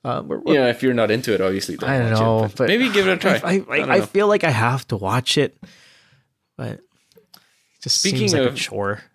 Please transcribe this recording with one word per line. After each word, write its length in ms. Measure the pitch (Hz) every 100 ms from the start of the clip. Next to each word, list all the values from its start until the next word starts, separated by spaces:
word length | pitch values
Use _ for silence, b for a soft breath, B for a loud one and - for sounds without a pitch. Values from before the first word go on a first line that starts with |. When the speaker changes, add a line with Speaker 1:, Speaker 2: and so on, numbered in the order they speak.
Speaker 1:
Uh, 180 | 127 143
we're, 160 | 143 -
we're 160 | -
Speaker 2:
You 60 | 147
know, 60 | 127
if 140 | 117
you're 120 | 131
not 160 | 120 107
into 200 | 113 123
it, 80 | 98
obviously, 360 | 95 98 - 80
don't 120 | 131
Speaker 1:
I 100 | 135
don't 120 | 117
Speaker 2:
watch 100 | 110
Speaker 1:
know, 180 | 113 110
Speaker 2:
it, 100 | 110
but 80 | -
Speaker 1:
but 120 | 123
Speaker 2:
maybe 200 | 220 254
give 160 | 202 190
it 60 |
a 40 | 175
try. 140 | 190
Speaker 1:
<sighs> 120 | 117
I, 80 | 170
I, 20 |
Speaker 2:
I 240 | 190 - 139
don't 120 | 139
Speaker 1:
I 80 | 180
Speaker 2:
know. 80 | 208
Speaker 1:
feel 200 | 196 208
like 160 | 208
I 60 | 165
have 360 | 110 117 131 -
to 80 | 101
watch 420 | 98 120 - 151
it, 180 | 135 _ B B B B B B B _ _ -
but 160 | 120
it 80 | 104 _ _ _ _ _ - b b b b
just 160 | - -
Speaker 2:
Speaking 200 | 196 -
Speaker 1:
seems 120 | 208
like 100 | 156
a 60 | 127
Speaker 2:
of 80 | 131
Speaker 1:
chore. 460 | - 104 98 107 -